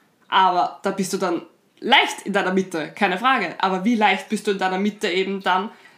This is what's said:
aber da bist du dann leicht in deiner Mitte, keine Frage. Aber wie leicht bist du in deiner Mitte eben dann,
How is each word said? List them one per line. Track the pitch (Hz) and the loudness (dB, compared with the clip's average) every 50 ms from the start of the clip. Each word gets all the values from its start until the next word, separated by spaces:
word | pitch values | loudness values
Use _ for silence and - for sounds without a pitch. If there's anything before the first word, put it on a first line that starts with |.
| _ _ _ _ _ - - | _ _ _ _ _ 0 2
aber | 190 185 185 180 180 160 - - - | 4 4 4 4 2 0 0 -2 -6
da | - 196 | -6 -4
bist | - - 185 - 196 | -2 -2 -4 -2 -2
du | 185 | -2
dann | 190 175 - - - - _ _ _ _ _ - | -2 -2 -2 -2 -6 -10 _ _ _ _ _ -6
leicht | - 226 262 339 - - - - - | 0 2 4 4 4 2 -2 -8 -6
in | 208 190 | -2 0
deiner | 202 180 185 190 | 0 0 2 0
Mitte, | 190 185 - - 160 147 160 - | 0 -2 -2 -4 -6 -6 -6 -4
keine | - 208 185 180 190 | -2 0 0 0 2
Frage. | 233 262 269 233 185 160 - - | 2 2 2 2 0 -4 -4 -2
Aber | 185 190 185 185 180 | -2 0 0 0 0
wie | 240 247 | 2 2
leicht | 214 214 196 190 196 - - | 4 4 2 2 0 -2 -6
bist | 214 202 - 208 | -6 -4 -2 -2
du | |
in | 196 190 | -2 0
deiner | 185 185 185 185 | 0 -2 0 0
Mitte | 202 208 202 - 220 185 | -2 -2 -2 -2 -4 -2
eben | 175 190 185 190 196 190 - | 0 -2 -2 -2 -4 -4 0
dann, | 190 180 190 196 226 - - - - - | 0 0 0 0 -4 -10 -16 -20 -20 -20